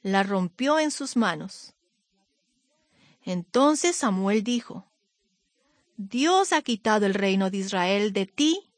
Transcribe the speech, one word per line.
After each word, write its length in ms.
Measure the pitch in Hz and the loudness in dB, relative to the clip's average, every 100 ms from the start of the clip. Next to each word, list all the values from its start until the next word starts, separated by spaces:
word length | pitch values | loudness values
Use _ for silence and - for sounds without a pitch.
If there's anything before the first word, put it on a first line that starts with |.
la 220 | 196 196 | 0 -2
rompió 560 | 196 196 180 - 262 311 | 0 -2 -4 -2 0 2
en 100 | 302 | 0
sus 240 | - 269 | -4 -4
manos. 600 | 240 214 156 180 - - _ _ _ _ 381 392 _ _ _ _ _ _ _ _ _ | 0 0 -2 -10 -16 -20 _ _ _ _ _ _ _ _ _ _ _ _ _ _ _
Entonces 720 | - 185 170 - 285 302 349 | -8 -8 -2 2 4 4 0
Samuel 480 | 349 240 190 190 214 | 0 -2 0 2 0
dijo: 420 | 214 240 - - - _ _ _ _ _ _ _ _ _ _ - | 0 -4 -4 -16 -18 _ _ _ _ _ _ _ _ _ _ -14
"Dios 560 | 196 240 302 370 392 | -6 0 2 4 2
ha 80 | 311 | 0
quitado 460 | 277 226 226 214 202 | 0 -2 2 2 2
el 80 | |
reino 360 | 196 196 190 190 | 0 0 2 0
de 80 | 196 | -2
Israel 540 | 190 196 180 202 208 | -4 -2 0 0 0
de 140 | 196 196 | -2 -4
ti 420 | - 302 359 - | 0 0 0 -6